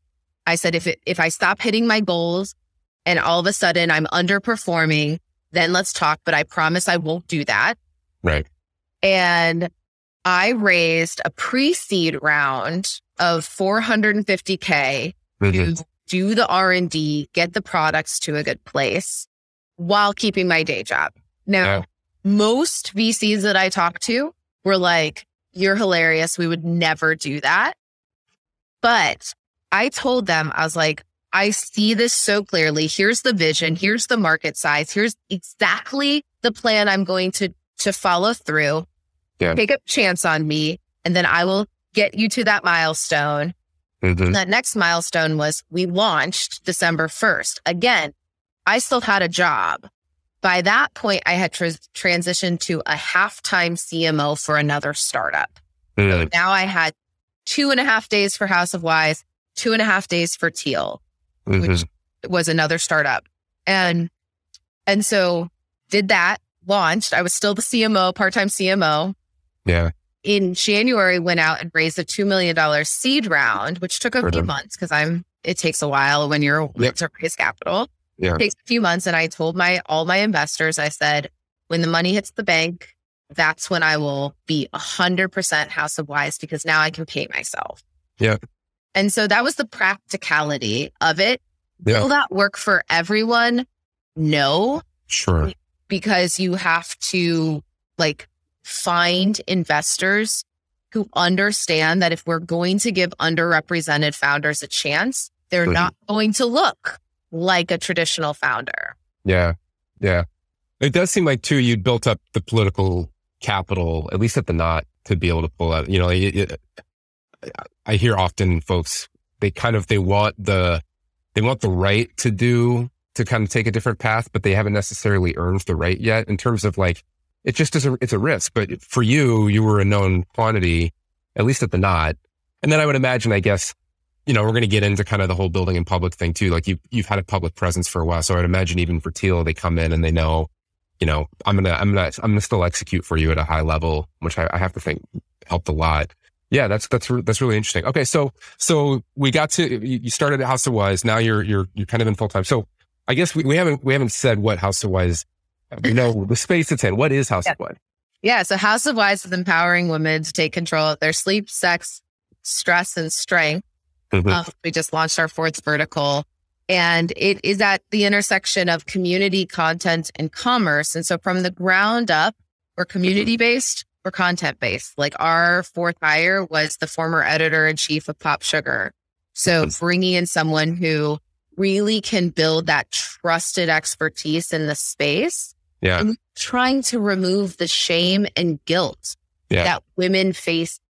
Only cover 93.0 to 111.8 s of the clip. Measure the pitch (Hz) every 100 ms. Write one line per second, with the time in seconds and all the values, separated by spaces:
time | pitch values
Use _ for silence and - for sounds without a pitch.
93 | 170 214 226 233 233 240 254 _ _ _
94 | _ 160 156 147 139 156 226 302 - _
95 | - - - 82 76 - _ _ - 98
96 | 214 185 180 - 185 185 180 165 - -
97 | - 185 170 165 160 151 - _ _ -
98 | 156 151 - _ _ _ - - 185 175
99 | 175 180 190 214 - 185 165 147 - -
100 | 190 208 214 - - _ _ _ _ 220
101 | 196 - 175 185 202 208 - 156 156 180
102 | 175 165 - 165 170 170 175 196 240 185
103 | 180 - 160 165 170 165 - 170 156 147
104 | 151 143 143 143 151 147 - - 147 147
105 | 233 - - _ _ 180 170 170 175 -
106 | - 214 214 208 240 262 370 - - -
107 | _ _ _ 165 185 180 175 170 - 170
108 | 165 - 151 147 135 117 131 - - -
109 | _ _ 98 92 87 82 _ _ _ _
110 | 98 90 85 _ _ _ _ _ 143 175
111 | 180 208 165 127 - 143 123 113